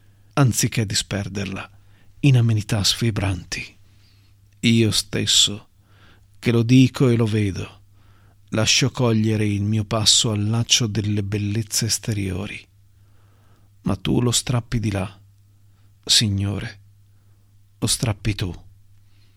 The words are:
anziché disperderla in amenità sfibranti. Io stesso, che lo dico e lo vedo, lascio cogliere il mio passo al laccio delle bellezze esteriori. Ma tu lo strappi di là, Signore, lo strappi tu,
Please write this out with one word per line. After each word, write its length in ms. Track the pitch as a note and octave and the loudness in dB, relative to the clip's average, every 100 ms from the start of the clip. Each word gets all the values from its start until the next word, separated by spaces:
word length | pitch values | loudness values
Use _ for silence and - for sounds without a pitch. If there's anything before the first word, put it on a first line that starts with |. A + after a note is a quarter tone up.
| - - - | -20 -20 -6
anziché 500 | - C3+ - B2 - | 0 2 2 0 -2
disperderla 840 | G#2 G#2+ - G2+ G#2 G2 F#2+ F#2+ - - - - - - | -2 -4 -4 -6 -6 -6 -6 -8 -12 -18 -20 -20 -20 0
in 160 | D3 B2+ | 4 4
amenità 480 | A#2 A2 - A2 | 4 2 0 -2
sfibranti. 920 | F2+ - A#2 G2+ G2 F2+ - - - - - _ _ _ _ _ _ _ | 0 0 -2 -2 -2 -4 -6 -12 -12 -18 -20 _ _ _ _ _ _ _
Io 300 | A#2+ A2+ A2 | 2 4 4
stesso, 800 | G2+ - A2 G#2 - C3+ G2+ - _ _ - - - _ - | 0 -4 -4 0 2 2 -2 -14 _ _ -20 -20 -20 _ -6
che 120 | - | 0
lo 120 | A#2 | 2
dico 460 | A#2 C3 B2+ - C3+ | 6 6 6 4 2
e 80 | A#2 | 4
lo 80 | |
vedo, 560 | A2+ A2 G#2 F#2 G#2 - - - - - _ _ - | 2 0 -2 -4 -10 -14 -20 -20 -20 -20 _ _ -8
lascio 400 | A2 A2 - B2+ | -2 0 2 0
cogliere 560 | - B2 A2+ G#2+ G#2+ G#2+ | 0 0 2 2 0 0
il 160 | G2+ | 0
mio 240 | G2+ A2 G#2 | 0 -2 -2
passo 460 | A2+ G#2 - A#2+ | 0 2 2 2
al 160 | G#2 G#2 | 0 -2
laccio 380 | A#2 A#2 - A#2 | -2 0 0 0
delle 360 | A2 G#2 G#2 | -2 -2 -2
bellezze 640 | G2+ G#2 G2+ G#2 A2 - A2+ | -2 -4 -4 -4 -4 -4 -4
esteriori. 760 | - - G#2 G2 F#2 G2+ - - _ _ _ _ - _ _ _ _ _ _ | -4 -4 -4 -4 -6 -8 -12 -18 _ _ _ _ -20 _ _ _ _ _ _
Ma 120 | - G2 | -6 -4
tu 240 | - C3 | -2 0
lo 120 | A#2+ | 0
strappi 460 | A2+ - B2 - - | 0 -2 -4 -4 -4
di 120 | G#2+ | -2
là, 280 | G2 F#2+ - - _ _ _ _ _ _ _ | -2 -4 -10 -20 _ _ _ _ _ _ _
Signore, 760 | - - A2 G2 G2+ G2 - - - _ _ _ _ _ _ _ _ _ | 0 0 2 0 -2 -4 -8 -14 -20 _ _ _ _ _ _ _ _ _
lo 80 | - | -4
strappi 480 | - A2+ G#2 A2+ | -2 -2 -2 -4
tu, 200 | G2 F#2+ D#2+ - - - - _ _ _ | -4 -6 -8 -16 -20 -20 -20 _ _ _